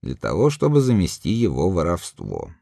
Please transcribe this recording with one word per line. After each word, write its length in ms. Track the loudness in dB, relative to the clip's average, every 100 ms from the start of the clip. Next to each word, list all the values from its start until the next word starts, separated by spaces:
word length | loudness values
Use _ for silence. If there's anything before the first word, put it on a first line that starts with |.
для 140 | -8 -8
того, 340 | -4 2 2
чтобы 320 | 2 2 4
замести 480 | 4 4 2 -2 -4
его 400 | 0 0 2 0
воровство. 800 | 0 0 -2 -6 -14 -10 -10 -10 -16